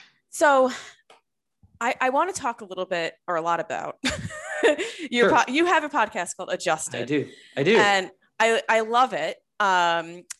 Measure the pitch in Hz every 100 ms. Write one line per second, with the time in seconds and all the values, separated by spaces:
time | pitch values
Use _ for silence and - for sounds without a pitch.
0 | - _ _ - 311 269 254 247 - -
1 | _ _ _ _ _ _ _ - 233 -
2 | 254 269 349 370 262 233 202 185 185 175
3 | 165 - - 170 165 170 160 92 - -
4 | 262 - - 622 698 640 466 381 440 403
5 | 320 240 214 311 - 269 349 330 302 294
6 | 214 208 180 - 185 180 180 160 - -
7 | 110 143 127 - - - 143 226 208 196
8 | 185 - _ - 226 226 - 220 220 233
9 | 254 180 160 - _ - 202 185 170 170
10 | 165 175 - -